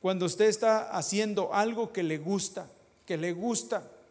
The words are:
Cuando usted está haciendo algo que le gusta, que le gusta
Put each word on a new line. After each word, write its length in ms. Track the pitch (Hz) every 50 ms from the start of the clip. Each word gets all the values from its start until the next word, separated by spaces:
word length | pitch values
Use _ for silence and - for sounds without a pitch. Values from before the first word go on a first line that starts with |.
Cuando 260 | - 185 190 185 180
usted 180 | 190 185 - 208
está 460 | 214 208 214 233 226 220 214 - -
haciendo 600 | - 185 - - 190 202 214 214 208 202 185 - -
algo 380 | 202 208 220 233 214 233 220 226
que 100 | 190 175
le 160 | 160 160 151
gusta, 500 | 147 170 202 196 - - - 190 175 131 - - - _ _ _ _
que 100 | - 185
le 160 | 160 160 180 170
gusta 560 | 175 196 240 233 - - - 226 196 151 - - - - _